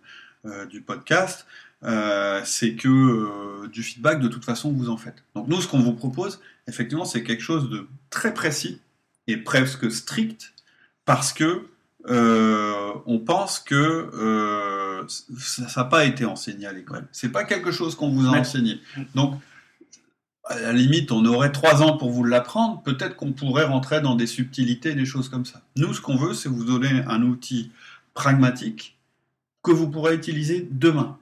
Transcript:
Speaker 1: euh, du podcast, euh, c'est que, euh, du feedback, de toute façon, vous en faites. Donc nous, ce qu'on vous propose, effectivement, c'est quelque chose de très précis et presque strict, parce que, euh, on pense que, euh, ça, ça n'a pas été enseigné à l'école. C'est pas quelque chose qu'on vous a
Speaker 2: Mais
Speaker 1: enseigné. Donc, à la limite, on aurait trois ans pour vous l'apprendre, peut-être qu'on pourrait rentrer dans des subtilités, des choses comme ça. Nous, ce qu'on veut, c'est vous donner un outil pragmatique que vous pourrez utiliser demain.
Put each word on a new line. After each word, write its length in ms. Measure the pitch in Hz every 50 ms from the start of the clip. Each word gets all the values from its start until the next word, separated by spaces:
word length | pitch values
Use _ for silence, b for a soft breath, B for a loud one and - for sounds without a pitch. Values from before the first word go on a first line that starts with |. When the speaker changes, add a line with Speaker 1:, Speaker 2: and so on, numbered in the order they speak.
| B B B B B B B B -
Speaker 1:
euh, 200 | 110 104 98 98
du 140 | 90 - -
podcast, 640 | - - 101 90 - - 156 180 190 180 - - - B B B B B B B -
euh, 560 | 117 113 107 107 104 101 101 101 101 98 98 98
c'est 300 | - - - 117 113 110
que, 140 | 110 - 131
euh, 800 | 131 135 131 131 117 110 107 104 101 101 101 101 101 101 101 110
du 160 | 107 117 113
feedback, 340 | - - 120 117 151 160 151
de 100 | 127 113
toute 160 | 113 113 -
façon, 280 | 127 117 - - 151
vous 180 | 143 131 120 117
en 60 | 113
faites. 260 | 110 - - - _ _ _ -
Donc 100 | - -
nous, 140 | - 170 185
ce 80 | - -
qu'on 100 | - 135
vous 160 | 120 120 113
propose, 460 | - - 139 127 156 190 202 - - b b b b b
effectivement, 380 | - 117 - 120 - 143 165 180
c'est 180 | 170 - 117
quelque 200 | - - 117 110
chose 280 | - - 165 156 135 113
de 160 | 107 104 95 - - - _ -
très 240 | - - - 220 214
précis 460 | - - 156 139 - - 175 180 - _ _ _ _ _ _ _ _ - -
et 80 | 110
presque 540 | 110 - - - 135 131 135 - - 123 110
strict, 600 | - - - - - 226 226 220 - - - - _ b b b b b b b b b b
parce 280 | - 127 127 - -
que, 360 | - - 156 160 185 - - - _ _ _ _ _ _ - -
euh, 840 | 123 120 117 113 113 110 110 110 107 107 107 104 104 101 101 101 101 - -
on 140 | 120 117 110
pense 400 | 110 - 170 190 202 185 - -
que, 500 | - - 143 143 147 156 165 165 160 - -
euh, 880 | - 110 110 110 107 107 107 104 104 101 101 98 98 98 95 95 95 - - - - - - 117 127
ça, 300 | - - - - 123 117
ça 140 | - 135
n'a 60 | 127 135
pas 160 | 160 165 147
été 200 | 135 110 - 120
enseigné 420 | 104 95 - - 110 101 101 101
à 60 | 101
l'école. 340 | 95 92 90 - 107 110 - -
C'est 180 | - - - 120
pas 140 | 131 - 208
quelque 280 | - 208 190 180 180
chose 220 | 160 - 175 160 156
qu'on 140 | - 151 143
vous 160 | 135 131 131 127
a 40 |
Speaker 2:
Mais 60 | 127 127
Speaker 1:
enseigné. 420 | 123 - - 127 117 110 101 - B B B 135 131 - -
Donc, 240 | 135 139 143 139 - b b b b b b b b b _ - - _ _ _ _ _ _ _ _ -
à 160 | - - 117
la 120 | 113 117
limite, 380 | 120 123 127 135 151 170 160 -
on 120 | 120 110 113
aurait 280 | 117 120 123 139 143
trois 300 | 143 - - 160 151 139
ans 140 | 156 156 151
pour 140 | 139 131 120
vous 140 | 120 123 120
l'apprendre, 580 | 120 123 123 123 - - 220 226 226 202 160
peut-être 340 | - 147 131 - 190 180 -
qu'on 160 | - - 143
pourrait 320 | 131 - 143 135 123 147 156
rentrer 360 | 143 135 127 131 - 151 156
dans 140 | 151 135 120
des 100 | 117 117
subtilités, 680 | 113 - - 143 131 - 139 127 120 123 117 - 160 151
des 100 | 139 131
choses 240 | 131 135 135 131 -
comme 160 | 131 127 127
ça. 180 | - - - _ _ -
Nous, 160 | 135 156 208 220
ce 60 | -
qu'on 160 | - - 135
veut, 180 | 127 151 180 214
c'est 140 | - - 143
vous 160 | 127 117 113
donner 380 | 120 127 120 131 139 131 131 -
un 160 | - 113 113
outil 480 | 123 123 123 123 - - 127 117 110 B B B B B B B B B -
pragmatique 840 | - - 139 135 135 131 123 123 - - 110 110 - - - _ _ _ _ _ _ _ _ _ _ _ _ _ _
que 80 | - 175
vous 160 | 165 156 165 147
pourrez 260 | 147 160 151 165 165
utiliser 540 | 160 - 175 156 151 151 151 175 180 175 131
demain. 480 | 135 131 151 165 156 143 113 - - -